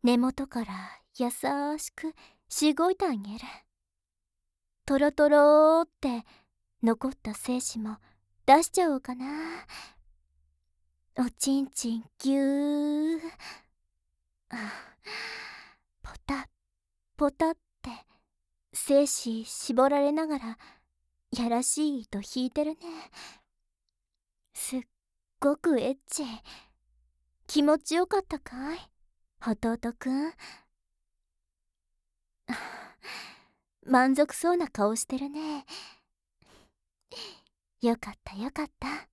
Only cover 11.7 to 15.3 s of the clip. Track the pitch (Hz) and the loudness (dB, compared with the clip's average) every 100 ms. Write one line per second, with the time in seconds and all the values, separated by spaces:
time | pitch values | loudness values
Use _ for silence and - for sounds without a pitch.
11.7 | - 240 226 226 _ 269 277 277 277 285 | -4 -4 -4 -8 _ 0 4 4 2 2
12.7 | 294 294 294 311 330 330 - - - _ | 0 0 0 0 -2 -6 -14 -18 -18 _
13.7 | _ _ _ _ _ _ _ _ 240 208 | _ _ _ _ _ _ _ _ -12 -10
14.7 | - - _ - - - | -12 -16 _ -14 -12 -12